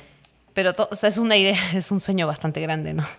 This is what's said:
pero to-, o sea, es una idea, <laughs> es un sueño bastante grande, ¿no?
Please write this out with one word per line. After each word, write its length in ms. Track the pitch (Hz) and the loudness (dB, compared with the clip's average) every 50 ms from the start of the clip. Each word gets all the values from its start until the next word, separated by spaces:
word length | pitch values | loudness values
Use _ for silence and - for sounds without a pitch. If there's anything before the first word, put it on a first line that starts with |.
| - - _ _ _ _ _ _ _ _ - | -4 -14 _ _ _ _ _ _ _ _ -4
pero 200 | 190 185 185 180 | 0 0 0 2
to-, 140 | - 214 - | 0 -2 -2
o 40 | 202 | -2
sea, 120 | 190 - 208 | 0 0 0
es 100 | 196 214 | 2 2
una 200 | 233 220 214 202 | 2 4 4 6
idea, 200 | 190 196 196 175 185 | 6 4 2 0 0
<laughs> 80 | 180 165 | -2 -2
es 160 | 190 170 - | -2 -2 0
un 100 | 202 185 | -2 -2
sueño 240 | - - 196 185 170 151 | -2 0 0 0 0 -2
bastante 320 | 147 - - 160 147 156 | -2 -4 -4 -4 -4 -4
grande, 320 | 160 156 156 156 151 156 156 | -4 -4 -4 -4 -4 -4 -4
¿no? 100 | 156 147 - - | -4 -4 -6 -6